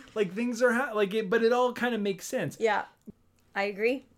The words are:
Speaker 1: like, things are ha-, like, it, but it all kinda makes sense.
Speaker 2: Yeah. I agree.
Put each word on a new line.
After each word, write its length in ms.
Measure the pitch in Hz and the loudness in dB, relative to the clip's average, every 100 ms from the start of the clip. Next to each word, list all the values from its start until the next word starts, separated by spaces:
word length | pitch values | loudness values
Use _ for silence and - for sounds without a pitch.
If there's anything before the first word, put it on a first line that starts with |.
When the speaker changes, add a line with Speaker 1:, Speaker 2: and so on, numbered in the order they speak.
| - | -8
Speaker 1:
like, 180 | 220 196 | -4 -2
things 280 | 185 240 226 | -2 -4 2
are 100 | 247 | 2
ha-, 180 | 226 269 | 2 0
like, 200 | 214 208 220 | 0 0 0
it, 140 | 208 | 0
but 140 | 208 | 2
it 80 | 233 | 4
all 220 | 247 247 | 4 2
kinda 240 | 240 240 226 | 0 -2 0
makes 300 | 202 196 - | -2 -4 -4
sense. 300 | 262 165 - | -4 -4 0
Speaker 2:
Yeah. 240 | 220 202 - _ - - _ _ _ - | 0 0 -2 _ -20 -20 _ _ _ -4
I 80 | |
agree. 420 | 202 196 220 262 - | -4 0 0 0 -6